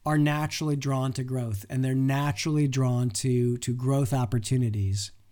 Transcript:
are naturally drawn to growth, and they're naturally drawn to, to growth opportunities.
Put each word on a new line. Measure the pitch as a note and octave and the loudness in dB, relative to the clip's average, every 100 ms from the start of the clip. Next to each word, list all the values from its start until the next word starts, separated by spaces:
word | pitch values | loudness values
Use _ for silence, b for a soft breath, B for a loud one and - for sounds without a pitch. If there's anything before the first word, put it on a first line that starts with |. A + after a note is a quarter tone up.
| D3+ | 0
are | D3+ | 2
naturally | D3 D3 D3+ - D#3 C#3+ | 4 2 -2 -2 -2 -2
drawn | C3+ C3+ C3 | 0 0 -2
to | C3 | -2
growth, | B2+ B2+ A#2+ G2+ G2+ | -4 -4 -4 -6 -4
and | C3 | -2
they're | C3 | 0
naturally | C3 C3 C#3 D3 C#3+ D#3+ D3+ C#3+ | 2 2 2 0 -2 0 2 2
drawn | C3 B2+ B2 B2 | 2 2 2 0
to, | - C3 B2 A#2+ A#2+ | 0 0 2 2 0
to | - | -2
growth | B2 B2+ C3+ C3+ | -2 0 0 0
opportunities. | C3+ A#2+ B2 - C3 A#2+ G#2 G2 G2+ G2+ - - | 0 0 -2 0 0 0 0 0 -2 -4 -12 -20